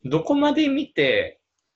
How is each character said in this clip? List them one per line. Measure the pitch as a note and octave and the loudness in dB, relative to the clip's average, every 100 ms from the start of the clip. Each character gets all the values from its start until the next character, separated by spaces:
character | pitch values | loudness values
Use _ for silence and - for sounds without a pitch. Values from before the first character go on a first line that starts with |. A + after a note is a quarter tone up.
ど | B2+ D3+ | -4 -4
こ | - | 0
ま | C#4+ D4 | 0 2
で | D#4 C#4+ | 2 0
見 | C4+ - | -2 -4
て | - C3+ G#2 F#2 - _ _ _ | -2 0 0 -2 -10 _ _ _